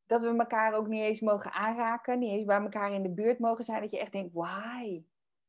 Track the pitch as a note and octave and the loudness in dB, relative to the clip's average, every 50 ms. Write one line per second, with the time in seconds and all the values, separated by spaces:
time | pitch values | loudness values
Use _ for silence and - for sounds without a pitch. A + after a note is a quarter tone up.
0 | _ - A3+ A#3 A#3 A#3 A#3 A#3 A#3 A#3 A#3+ G#3+ A3 A3 G#3+ G#3+ A3 G#3+ A3 A3 | _ 2 2 2 4 2 2 2 2 2 2 2 2 4 2 2 0 -2 -2 0
1 | G#3+ G#3+ A3 A3 A3 G#3+ G#3 G3+ G#3 - - F#3+ G#3 A3 A#3 A#3+ A#3 A3+ A#3 A#3+ | 0 0 0 2 2 2 2 2 0 -4 -4 -2 -2 0 0 0 0 0 0 -2
2 | - C4 B3 B3 B3 A3 G3 G#3 G#3+ G3+ G3+ G3+ G#3 G#3 G3+ G#3+ G3+ G3+ G3+ G3 | -2 -2 0 0 0 0 0 -2 2 4 4 4 2 0 -2 -4 -2 -2 -2 -2
3 | F#3+ F#3 F3 F#3+ G#3+ A#3 B3 A#3 A3+ A3+ A3+ A#3 A3+ - A3 A3 G#3 G#3 G#3 - | -2 -2 -2 0 2 2 2 2 2 0 0 0 -2 -4 -4 -4 -4 -4 -4 -4
4 | A3+ G3+ - G3 F#3+ F3 E3+ E3 E3+ E3+ F#3 G3 G#3+ A#3 B3 B3 A#3+ G#3+ F3+ E3 | -6 -4 -6 -8 -8 -6 -6 -6 -4 -4 -6 -6 -8 -8 -8 -8 -6 -6 -8 -8
5 | E3 _ _ _ _ _ _ _ _ | -10 _ _ _ _ _ _ _ _